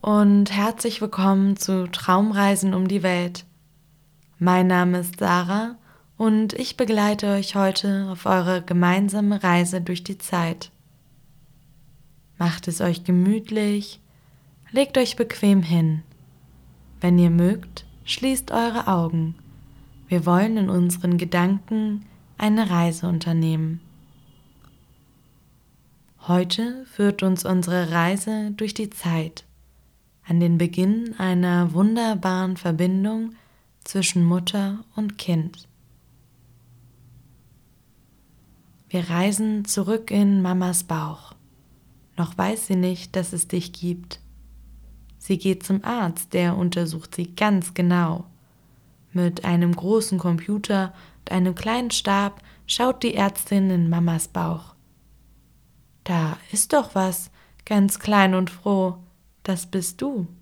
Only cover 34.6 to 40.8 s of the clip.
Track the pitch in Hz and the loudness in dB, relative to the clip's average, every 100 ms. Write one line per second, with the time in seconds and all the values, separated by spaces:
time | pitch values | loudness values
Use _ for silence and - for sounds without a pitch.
34.6 | 196 202 226 - 208 208 - 165 160 - | -4 -6 -10 -8 -6 -6 -2 -2 -2 -8
35.6 | - _ _ _ _ _ _ _ _ _ | -20 _ _ _ _ _ _ _ _ _
36.6 | _ _ _ _ - - _ _ _ _ | _ _ _ _ -20 -20 _ _ _ _
37.6 | _ _ _ _ _ _ _ _ _ _ | _ _ _ _ _ _ _ _ _ _
38.6 | _ _ _ 180 175 170 190 208 220 214 | _ _ _ -6 -2 0 0 0 -2 -2
39.6 | 208 - 190 220 226 202 202 196 180 185 | -4 -4 -2 -2 0 2 4 4 2 0
40.6 | 180 175 | 0 -2